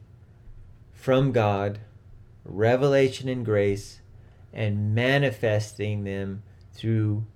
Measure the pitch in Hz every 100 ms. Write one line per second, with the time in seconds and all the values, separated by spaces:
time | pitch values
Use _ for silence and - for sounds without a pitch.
0 | - - - - - - - - - -
1 | - 131 135 120 104 98 101 104 - -
2 | - - - - - 92 110 127 143 139
3 | 135 - 131 127 110 104 101 101 - -
4 | - - - - - - 110 104 104 110
5 | 127 139 139 110 113 107 107 - 104 104
6 | 101 98 98 98 - - - - 110 110
7 | 107 104 107